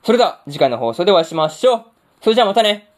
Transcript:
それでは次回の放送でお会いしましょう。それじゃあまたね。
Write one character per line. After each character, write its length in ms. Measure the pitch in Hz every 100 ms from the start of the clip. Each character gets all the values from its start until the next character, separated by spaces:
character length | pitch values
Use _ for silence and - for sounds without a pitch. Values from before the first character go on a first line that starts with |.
そ 80 | -
れ 60 | 233
で 60 |
は 180 | 208 - -
次 100 | 143
回 120 | 139
の 100 | 117
放 140 | 117
送 120 | 113 175
で 60 |
お 60 | 185
会 60 |
い 20 | 165
し 100 | 165
ま 140 | 156
し 180 | 156 247
ょ 80 | 240
う。 80 | - _ _ _
そ 80 | -
れ 40 | 226
じ 60 |
ゃ 20 | 214
あ 20 |
ま 80 | 202
た 80 |
ね。 260 | 214 208 _